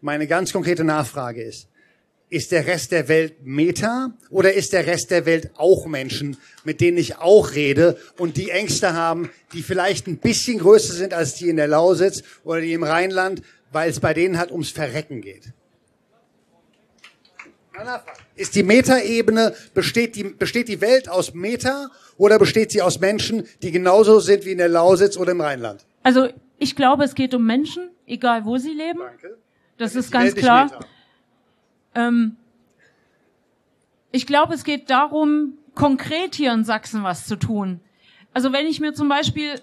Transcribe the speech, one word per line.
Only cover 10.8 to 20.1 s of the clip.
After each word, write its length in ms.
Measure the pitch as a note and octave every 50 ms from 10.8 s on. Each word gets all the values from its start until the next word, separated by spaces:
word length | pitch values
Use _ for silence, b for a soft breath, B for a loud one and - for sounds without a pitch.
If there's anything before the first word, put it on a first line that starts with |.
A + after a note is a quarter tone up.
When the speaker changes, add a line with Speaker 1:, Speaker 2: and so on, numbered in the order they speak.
| G#3+ - F3+
Speaker 1:
sind 180 | E3+ F#3 F#3+ F3+
als 220 | E3+ E3 C3+ -
die 160 | - E3+ F3
in 60 | E3
der 120 | D#3 D3 D3
Lausitz 540 | D3+ D3+ E3 F3+ F#3 D3+ F3+ G3 - D#3 b b b b b
oder 180 | D#3 E3 E3 E3
die 100 | E3 E3
im 100 | E3 E3
Rheinland, 600 | D3+ D#3 E3 F3+ F#3+ F#3+ F#3 F#3 F#3+ F#3+ D#3 b b b b b _ -
weil 180 | D#3 D#3+ E3+
es 100 | C#3+ -
bei 140 | - E3+ D#3
denen 240 | D#3 E3+ F#3 F#3 E3
halt 140 | F3 F3 C3
ums 180 | E3+ D#3 -
Verrecken 500 | - - D#3 C3+ A#2+ D3+ D3+ D3+ D3 A#2+
geht? 320 | G2 G2 F#2+ G2 _ A#2 A#2+ _ _ _ _ _ _ _ _ _ _ _ _ _ _ _ _ _ _ _ _ _ _ _ _ _ _ _ _ _ _ - _ _ _ _ _ _ - - _ _ _ _ _ F#3 G#3 A#3+ B3 - - - - - - _ _
Ist 180 | - G3 - -
die 80 | G3+ G3
Metaebene, 920 | F3+ G#3 B3 B3+ - C4 B3+ A3+ G3+ A#3 A#3 A3+ - A3 A3 A3+ G#3+ B B B B B
besteht 420 | F#3+ F3 D3+ - A3+ A#3 A3+